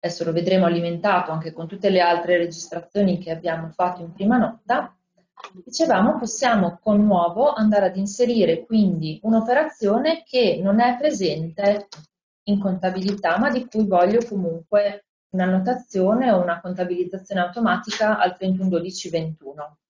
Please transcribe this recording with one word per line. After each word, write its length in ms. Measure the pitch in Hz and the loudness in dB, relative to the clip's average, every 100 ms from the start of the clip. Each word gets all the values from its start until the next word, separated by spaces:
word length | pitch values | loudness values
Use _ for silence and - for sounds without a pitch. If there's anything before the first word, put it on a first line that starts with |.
| 175 | -6
Adesso 160 | - | -4
lo 100 | 165 | -2
vedremo 340 | 165 170 185 175 | -2 2 4 4
alimentato 640 | 170 170 170 160 180 175 | 2 -2 -2 0 0 0
anche 200 | 160 160 | -6 -8
con 140 | 160 165 | -12 -12
tutte 240 | 196 202 | -4 2
le 100 | 185 | 4
altre 360 | 175 170 170 175 | 4 2 2 0
registrazioni 800 | 170 - - 170 - 202 196 170 | 0 -6 -12 -12 -6 0 2 0
che 140 | - | -4
abbiamo 380 | 165 170 165 165 | -6 -4 -6 -8
fatto 320 | - 180 180 | -2 -2 -2
in 100 | 170 | -14
prima 240 | - 196 247 | -4 0 2
nota. 600 | 190 - _ 254 - _ _ _ _ _ - 185 | 2 -2 _ -2 -2 _ _ _ _ _ -20 -20
Dicevamo, 520 | - - 320 196 226 311 | -14 -4 2 4 4 2
possiamo 640 | 233 - 254 220 175 - | -4 -2 0 2 0 -2
con 240 | - 208 | 0 4
nuovo 480 | 208 185 170 180 285 | 4 4 2 2 0
andare 340 | 285 214 208 190 | 2 2 4 2
ad 100 | 190 | -2
inserire 680 | 202 - 240 226 170 165 | -6 -2 0 2 2 0
quindi 540 | - 220 196 165 156 156 | 0 2 2 2 -4 -6
un'operazione 1000 | 220 226 226 254 311 - 202 220 294 330 | 0 0 2 0 0 -2 0 0 0 -2
che 380 | _ 254 220 170 | _ 0 2 2
non 180 | 190 208 | 2 2
è 160 | 240 240 | 2 2
presente 920 | 294 240 180 147 165 160 202 202 - - - _ _ _ | -2 0 -2 -2 -8 -2 0 0 -4 -20 -20 _ _ _
in 160 | - 202 | -2 0
contabilità, 760 | 196 185 185 185 190 196 175 180 | 0 0 -2 -2 -4 -2 -2 0
ma 120 | 277 | 0
di 160 | 247 240 | 0 -4
cui 180 | 220 | -2
voglio 400 | 208 180 180 226 233 | 2 4 4 2 0
comunque 760 | 202 170 165 - 208 202 202 _ _ _ | -4 -4 -6 -2 0 0 -4 _ _ _
una 160 | 185 180 | -2 0
notazione 840 | 185 190 254 - 190 185 226 254 | 0 0 -4 -4 0 2 2 4
o 100 | 190 | 2
una 200 | 175 170 | 2 -4
contabilizzazione 800 | 180 185 180 180 180 190 - 190 | -6 -6 -4 -4 -4 -6 -6 -4
automatica 800 | 180 240 226 233 220 - 214 214 | -4 -2 -2 -2 -4 -2 0 2
al 180 | 185 185 | 0 0
trentuno 320 | 190 185 185 | -4 -2 0
dodici 420 | 175 175 185 180 | -2 -4 -10 -6
ventuno. 680 | 165 160 156 - 151 151 156 _ | -6 -6 -10 -14 -16 -16 _ _